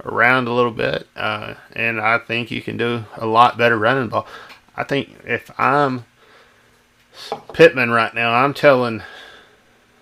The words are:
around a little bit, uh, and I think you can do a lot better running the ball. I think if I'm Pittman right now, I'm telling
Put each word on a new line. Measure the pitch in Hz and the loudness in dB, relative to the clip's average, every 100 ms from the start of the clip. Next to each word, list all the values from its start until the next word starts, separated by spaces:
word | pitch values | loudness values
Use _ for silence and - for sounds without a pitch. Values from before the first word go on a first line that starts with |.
around | 131 110 117 131 120 | -6 0 2 2 0
a | |
little | 120 120 | 0 0
bit, | 113 - - - - | -2 -4 -4 -8 -8
uh, | 107 107 107 - - | -6 -6 -10 -16 -14
and | - 117 113 | -6 -4 -2
I | 107 113 | 0 -2
think | - 117 113 | -2 -6 -6
you | 120 | -8
can | 113 107 | -8 -4
do | 117 120 107 - | -4 -4 -8 -8
a | 113 | -2
lot | 113 120 107 | 4 4 4
better | 117 117 | 2 2
running | 107 135 117 | 2 0 -2
the | |
ball. | 110 - - - - _ - | -4 -6 -12 -20 -20 _ -12
I | |
think | - 139 127 - | -6 -6 -6 -12
if | - 117 - - | -6 -6 -6 -4
I'm | 120 139 143 127 113 _ _ - _ _ _ _ _ _ _ - - - - | 0 2 0 -4 -12 _ _ -20 _ _ _ _ _ _ _ -20 -12 -12 -6
Pittman | - 160 131 117 | 6 6 6 0
right | 117 113 | 0 0
now, | 117 117 | -2 0
I'm | 117 139 | 2 0
telling | 135 147 131 120 110 - - - - - _ _ _ _ _ | 4 4 4 2 -4 -10 -18 -20 -20 -20 _ _ _ _ _